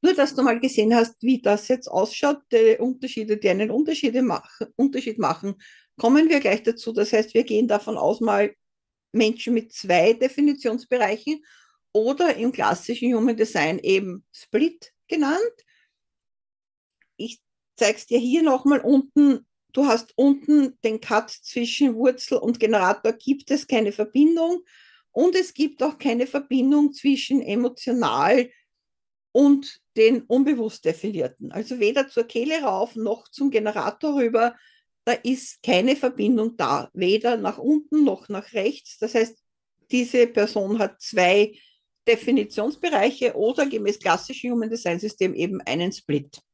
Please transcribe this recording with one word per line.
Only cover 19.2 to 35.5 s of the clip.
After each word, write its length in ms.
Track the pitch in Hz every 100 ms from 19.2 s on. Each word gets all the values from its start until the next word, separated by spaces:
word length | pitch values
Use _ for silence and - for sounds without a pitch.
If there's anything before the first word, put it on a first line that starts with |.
| 285 254 _ _ _
Du 140 | - 285
hast 280 | 226 226 -
unten 600 | 277 277 - 302 262 -
den 180 | 226 220
Cut 300 | - 220 233
zwischen 640 | - - 247 233 - 285
Wurzel 440 | 226 254 254 - 262
und 200 | - 233
Generator, 540 | 220 214 185 208 -
gibt 400 | 226 - 277 -
es 160 | 285 -
keine 240 | 247 202
Verbindung. 720 | 202 208 269 302 330 330 359 - _ _ _ _
Und 240 | - 349 370
es 180 | 359
gibt 260 | - 294 -
auch 160 | 285 -
keine 300 | 285 233 262
Verbindung 680 | 285 277 262 262 294 294
zwischen 480 | 285 277 269 - 269
emotional 1080 | - 208 240 247 - 247 170 127 160 254 247 _ _ _ _ _ _ _ _
und 460 | 240 285 277 277 - _ -
den 260 | 220 240
unbewusst 600 | - 247 277 262 220 -
Definierten. 680 | 156 170 208 196 127 _ -
Also 260 | - 226 247
weder 280 | 208 277 269
zur 160 | -
Kehle 380 | 233 233 269 320
rauf 340 | 269 190 233 220
noch 320 | 220 226 _
zum 220 | - 277
Generator 640 | 226 214 208 170 - 311 277
rüber. 400 | 233 226 233 240 _ _ _ _ -
Da 60 |
ist 500 | 247 240 262 -